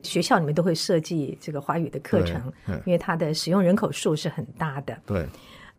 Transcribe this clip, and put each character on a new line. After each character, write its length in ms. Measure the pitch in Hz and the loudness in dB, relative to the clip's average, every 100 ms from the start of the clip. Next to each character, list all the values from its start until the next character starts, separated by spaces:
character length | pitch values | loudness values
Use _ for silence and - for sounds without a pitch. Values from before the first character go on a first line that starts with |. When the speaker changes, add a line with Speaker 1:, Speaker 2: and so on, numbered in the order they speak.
Speaker 1:
学 180 | - 185 | -2 0
校 160 | 175 214 | 4 4
里 80 | 147 | 4
面 80 | |
都 80 | 156 | 2
会 120 | 175 | 2
设 260 | 160 - 170 | 2 2 2
计 360 | 160 170 135 160 | 2 -2 -4 -8
这 100 | - | -8
个 80 | 147 | -6
华 200 | - 165 | -4 -2
语 100 | 170 | -2
的 100 | 143 | -6
课 200 | - 190 | 0 0
程， 180 | 87 80 123 - - | 2 -2 -6 -10 -6
Speaker 2:
对， 80 | 87 | -4
嗯。 60 | - | 0
Speaker 1:
因 60 | |
为 40 | 175 | 0
它 180 | - 165 | 2 -2
的 180 | 160 | 0
使 160 | 160 - | -2 2
用 100 | 190 | 4
人 160 | 180 202 | 4 4
口 160 | 214 | 2
数 240 | - 190 151 | 0 0 0
是 140 | 160 | -2
很 160 | - 113 - | -6 -8 -6
大 240 | 156 139 | -6 -6
的。 140 | 135 117 - | -8 -10 -4
Speaker 2:
对。 180 | 101 71 - - - - | -2 -4 -8 -20 -20 -20